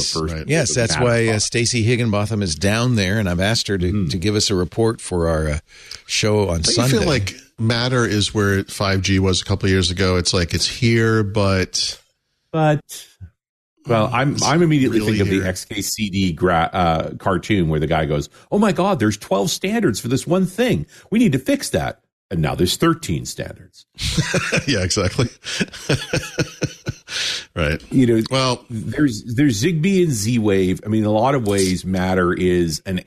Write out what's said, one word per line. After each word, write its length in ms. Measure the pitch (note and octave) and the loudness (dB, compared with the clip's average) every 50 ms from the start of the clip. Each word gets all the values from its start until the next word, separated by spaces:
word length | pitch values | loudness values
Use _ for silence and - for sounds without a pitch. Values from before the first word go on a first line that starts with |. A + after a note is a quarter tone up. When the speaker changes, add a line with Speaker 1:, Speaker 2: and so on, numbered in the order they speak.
| - - - | -4 -4 -4
Speaker 1:
the 60 | E2 | -4
first 280 | D#2+ E2 E2 D#2+ - - | -4 -4 -6 -6 -4 -2
Speaker 2:
Yes, 220 | C#3+ E3 C#3 - - | 0 0 0 0 0
Speaker 1:
the 60 | B2 | 0
Speaker 2:
that's 140 | A#2 A2 - | 0 0 0
Speaker 1:
Matter 120 | D#2 A#2 | 0 2
Speaker 2:
why, 140 | A#2+ A#2 A#2 | 2 2 2
uh, 60 | A2+ | 2
Speaker 1:
product. 160 | A2+ A2 G#2+ - | 2 0 0 -2
Speaker 2:
Stacey 400 | - - A#2+ A#2 A2+ - A#2+ G#2 | -2 0 -2 0 0 0 0 2
Higginbotham 580 | A#2 B2+ A#2 A#2+ A2+ G2+ G2+ G#2 G#2 A2+ G#2 | 2 2 2 2 0 0 0 0 -2 -2 -2
is 140 | G2+ F2 D#2 | -2 -2 -2
down 400 | D2+ E2 G2 G#2 A2+ A#2+ B2+ A#2+ | -2 0 0 2 2 2 2 2
there, 240 | G#2+ F#2+ F2+ G2 A2+ | 2 2 2 0 0
and 100 | G#2 F2+ | 0 0
I've 100 | F2 E2+ | 0 0
asked 260 | F#2+ G#2 A2+ - - - | 0 0 0 0 0 -2
her 100 | G2+ F#2 | -2 0
to, 120 | F2+ F2+ | 0 0
Speaker 1:
Hmm. 160 | G#2 G#2+ F#2+ D2 | 0 0 -2 -2
Speaker 2:
to 100 | F#2+ F2+ | -2 -2
give 160 | E2 G#2+ G#2 | -2 0 0
us 140 | G#2+ - - | 0 0 0
a 60 | G#2 | 0
report 440 | F2+ F2+ D#2+ - - A2+ B2 - - | 0 0 -2 0 0 0 0 0 -2
for 260 | - - F2+ F2 E2 E2 | -6 -6 -2 0 0 2
our, 180 | D#2+ D#2 D#2 D2+ | 0 0 0 0
uh, 100 | D2+ D2+ - _ - - - - - - - - | -2 -4 -6 _ -20 -20 -20 -20 -20 -20 -10 -6
show 400 | - - - G#2+ G#2 G#2+ G2+ F#2 | -4 -2 0 2 2 2 2 0
on 120 | E2+ E2 | 0 0
Speaker 3:
Don't 60 | D#2+ - | 0 0
you 60 | - | 0
Speaker 2:
Sunday. 240 | - A#2+ C3 C3+ A3 | 2 2 2 2 2
Speaker 3:
feel 100 | - F3 | 2 2
like 280 | C#3+ A#2+ G2+ F#2+ - - - _ _ - | 2 0 -2 -4 -8 -12 -20 _ _ -2
matter 460 | A2+ A2+ A#2+ A#2 A#2+ B2+ B2+ B2 A#2 | 0 0 0 2 0 0 2 2 2
is 280 | G2 A2 G#2 G2+ - - | 2 2 0 0 0 0
where 300 | G#2+ G2+ G2+ G2 G2 G2 | 0 2 2 2 0 -2
five 360 | - - - G#2 G2 G2 F#2+ | -4 -6 -4 -2 0 0 0
G 180 | F#2 F#2+ G2 F#2+ | 2 2 2 2
was 220 | F#2+ F#2+ F#2 - | 4 2 2 0
a 40 | - | 0
couple 200 | - G2+ F#2 - G2 | -2 -2 0 2 2
of 40 | |
years 180 | F#2+ F#2+ F2+ G2 | 2 2 2 0
ago. 240 | F#2 E2+ F#2+ F#2 F#2 F2+ | 0 0 0 2 2 2
It's 160 | E2+ - - | 0 0 0
like, 200 | F#2+ - - - | 0 0 0 -2
it's 140 | - - - | -2 -2 -4
here, 560 | - - B2 A#2 A#2 A2+ A2+ A2+ A2+ A2 G#2+ | -2 0 0 2 2 4 2 2 2 2 0
but 760 | G2 G2+ A2 G2+ G2 F#2+ F#2 F#2 - - - - - - - _ _ _ _ _ _ _ _ _ _ | 0 0 0 0 2 2 0 0 -2 -2 -4 -4 -4 -6 -10 _ _ _ _ _ _ _ _ _ _
Speaker 1:
But, 540 | - D#3+ D#3 D#3 D3 D3 - _ - - - - _ _ F#2+ E2+ - _ _ _ _ _ _ _ _ _ _ - | -2 0 2 2 2 0 -2 _ -18 -18 -18 -20 _ _ -20 -20 -20 _ _ _ _ _ _ _ _ _ _ -2
well, 220 | A#2 A2 G#2+ - A2+ | 0 0 0 0 0
I'm, 200 | A#2+ C3+ C#3+ - | 0 0 0 0
Speaker 3:
It's 100 | A2 - | 0 0
Speaker 1:
I'm 180 | A#2+ C#3+ E3+ | 0 2 4
immediately 380 | F3 D#3+ D#3 C#3+ C3 A#2+ G#2+ A2 | 4 4 4 4 2 2 2 2
Speaker 3:
really 120 | G#2 G#2+ G#2+ G2 | 2 2 2 2
Speaker 1:
thinking 40 | |
of 60 | G2 F#2 F#2+ | 2 2 2
Speaker 3:
here. 80 | F#2+ F#2+ | 0 0
Speaker 1:
the 60 | F#2 | -2
X 160 | F#2 - - | -4 -6 -8
K 160 | - A2 G#2 | -10 -8 -8
C 280 | G2+ - - - G#2+ G2+ | -6 -6 -4 -4 -4 -4
D 240 | F2 G2 G2 F#2 D#2+ | 0 0 0 0 0
gra-, 360 | - F2 F2+ F2 E2 E2 - - | 0 0 2 2 2 0 0 0
uh, 420 | F#2+ F2+ E2 D#2+ D#2 D#2 D2+ - | 0 2 2 2 0 -2 -4 -8
cartoon 540 | - - G#2 F#2 F2 - - - G2 E2+ D#2 | -6 -2 -2 0 0 0 0 0 2 2 2
where 100 | D#2 D2+ | 0 0
the 80 | D#2 D2+ | 0 0
guy 180 | E2 D#2+ D#2 | 0 0 0
goes, 240 | C#2+ D2+ D2 D2 - - - - _ | 0 -2 -2 -4 -6 -10 -20 -8 _
"Oh 80 | - G#3 | 0 2
my 120 | A3+ G#3 D#3+ | 2 2 2
God, 260 | E3+ F3 G3+ G3 C#3 | 2 2 0 0 2
there's 180 | - - G2+ - | 0 0 0 -2
twelve 320 | - - F#3+ G3 G3 E3+ | -4 -2 -2 0 0 -2
standards 500 | - - - F#3 A3 A#3+ G3+ D3+ G2 - | -4 -4 -4 -2 -2 0 0 0 -2 -2
for 80 | - A#2 | -4 -2
this 180 | C3 B2+ - D3 | -2 -2 0 0
one 180 | E3+ F#3+ F#3+ | 0 2 0
thing. 400 | - - - B3 B3 F#3 E2 D3 - - - - _ | 0 0 -2 0 0 0 -2 -2 -8 -14 -20 -10 _
We 100 | - A3+ | 2 2
need 120 | B3+ F#3+ | 4 4
to 80 | C3 C3 | 2 2
fix 300 | - - C#4+ - - - | 0 0 -2 -2 -2 -4
that." 300 | - E2 C#2+ B1 - - _ _ _ _ _ _ | -4 -4 -4 -4 -8 -12 _ _ _ _ _ _
And 120 | - E2 | -2 -2
now 120 | D#2 C2+ - | 0 0 2
there's 200 | C3+ F3+ F#3 - | 0 0 0 2
thirteen 500 | - E3+ E3 D#3+ E3 - - E3 C3 B2 | 0 2 0 0 0 -2 -4 -6 -4 -6
standards. 600 | - - - - - - - - - _ - - _ | -8 -10 -10 -10 -12 -12 -16 -20 -20 _ -20 -20 _
Speaker 3:
<laughs> 760 | _ - - - - - - - - F3+ - - - G3+ - - | _ -8 -6 -2 -2 -2 -2 0 -2 -2 -2 -2 -2 -2 -2 0
Yeah, 160 | C3 G2 F2+ | -2 0 0
exactly. 460 | F2+ - G#2 F2+ F2+ - - B2 A#2 - - - - - - - - - - - - | 0 -2 0 -2 -2 0 -2 -2 -2 -4 -10 -12 -10 -6 -4 -6 -6 -6 -14 -4 -4
<laughs> 100 | C#3+ C3 - - - - - - - - E3 - - - - - - - - - - - _ - - - - - - - - - _ | -4 -4 -2 -4 -6 -6 -6 -6 -6 -6 -6 -6 -6 -8 -8 -8 -8 -10 -10 -10 -10 -10 _ -12 -8 -6 -6 -6 -6 -8 -10 -10 _
Right. 260 | - D#2+ D2 D#2+ E2 - - | -4 -2 -2 -2 -4 -6 -2
Speaker 1:
You 140 | - C3+ B2+ | 2 4 4
know, 160 | A#2+ A#2 A2+ A2 - | 4 4 2 2 0
Speaker 3:
Well, 360 | B2+ C3+ C3 B2+ B2 - - _ | -2 0 0 0 -2 -4 -6 _
Speaker 1:
there's, 540 | A#2+ A2 F#2 - A#2 C#3 D3+ C#3 A2 G#2+ - A#2+ A#2 | -10 -8 -6 -6 -2 0 0 0 0 -2 -8 -6 0
there's 280 | A2+ D3+ C#3+ A2+ G2 B2 | 2 2 2 2 2 0
Zigbee 400 | F#3 F3 D#3 D3+ G3 G3 F#3 F3+ | 0 0 2 2 2 4 4 2
and 80 | E3 | 2
Z-Wave. 680 | C3+ G#2 G2 A2 B2 A#2 G#2 G#2 G2 F#2+ F#2 F#2 F#2 - - | 0 0 0 0 0 2 2 2 2 4 2 2 0 -2 -2
I 40 | G#2+ | -2
mean, 120 | G#2+ A2 | 0 0
in 60 | G#2+ G#2 | 2 2
a 40 | |
lot 220 | G#2+ G#2+ A2+ C3 C#3+ | 2 2 2 2 2
of 140 | C3+ A#2 G2+ | 0 0 0
ways, 360 | G2+ G2 F#2+ F#2 F#2 E2+ - | 0 2 2 0 0 -2 -2
Matter 460 | F2+ F#2+ F#2 F#2 F#2 F#2 F#2+ F2+ F2 F2+ | -2 -2 0 0 0 2 2 2 0 0
is 500 | - F2+ F#2 F2+ F2 F2 E2 D#2 - - | 0 0 2 2 2 2 0 -2 -6 -6
an 140 | G2 F#2 F2+ - | -6 -6 -6 -4